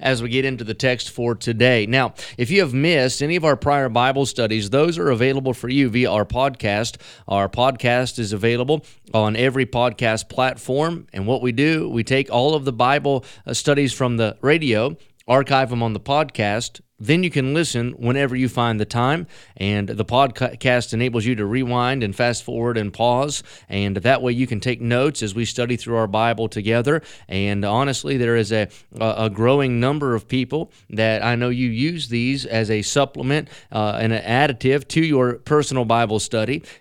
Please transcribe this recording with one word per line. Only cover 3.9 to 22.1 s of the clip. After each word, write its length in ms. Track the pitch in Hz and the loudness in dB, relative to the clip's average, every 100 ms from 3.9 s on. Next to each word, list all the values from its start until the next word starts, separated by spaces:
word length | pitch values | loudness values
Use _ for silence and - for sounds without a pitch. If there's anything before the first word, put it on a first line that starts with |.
Bible 340 | 117 127 135 | 2 2 2
studies, 460 | 135 - 113 110 101 | 0 0 0 0 0
those 260 | 135 165 165 | 2 2 0
are 140 | 151 | 0
available 420 | 117 127 135 131 | 2 2 0 -2
for 160 | 120 120 | -4 -2
you 220 | 135 131 | 0 2
via 200 | 117 123 | 2 2
our 140 | 107 | 2
podcast. 720 | 101 117 135 123 107 101 117 - - - - | 0 0 0 0 -2 -2 -2 -8 -18 -14 -2
Our 220 | 98 98 | 0 0
podcast 680 | - 131 123 123 123 123 - | 2 0 2 2 2 0 -2
is 140 | 104 | -4
available 540 | 104 113 120 127 156 - - - | 0 0 2 0 -2 -4 -20 -2
on 240 | 110 107 107 | 2 2 2
every 300 | 127 131 123 | 2 2 -2
podcast 640 | 120 123 113 117 110 - | 0 0 0 0 0 -2
platform. 760 | - 131 123 - 135 165 170 - | -2 -2 -2 -4 -2 -2 -4 -10
And 140 | 95 101 | -6 -2
what 160 | 123 | 0
we 100 | 123 | 0
do, 340 | 117 151 160 170 | 0 0 0 -2
we 120 | 117 | -2
take 280 | 107 131 127 | 0 0 0
all 240 | 120 139 | 0 2
of 100 | 156 | 0
the 80 | 135 | -2
Bible, 540 | 117 127 143 143 135 - - | 2 2 2 2 -2 -4 -14
uh, 80 | - | -8
studies 400 | 120 - 143 135 | -4 2 2 2
from 240 | - 127 117 | 0 0 2
the 220 | 110 - | 0 0
radio, 560 | 127 165 143 107 127 160 - _ - | 2 2 2 0 0 -4 -18 _ 2
archive 400 | 131 135 135 127 | 2 4 2 2
them 140 | 120 | 0
on 100 | 117 | -2
the 80 | 104 | -2
podcast, 800 | - 143 147 - 104 107 - - _ - | 0 0 0 -2 0 0 -4 -12 _ -6
then 260 | 107 165 | 0 2
you 60 | 180 | 2
can 220 | 143 131 | 0 0
listen 420 | 151 165 120 120 | 0 0 -2 -4
whenever 420 | - 117 135 139 127 | -2 0 2 2 2
you 120 | 127 | 0
find 300 | - 117 107 | 2 0 0
the 60 | |
time, 420 | 104 117 123 165 165 - - - | -2 0 0 0 -4 -16 -18 -6
and 320 | 98 104 101 | -2 0 -2
the 160 | 107 | -4
podcast 880 | - 123 139 - 123 120 131 123 - | 0 2 2 2 -4 -2 2 2 0
enables 320 | 113 123 117 | -2 0 0
you 100 | 107 | 0
to 100 | 113 | -2
rewind 600 | 101 127 123 123 123 135 | -2 -2 -2 0 0 0
and 100 | 107 | -2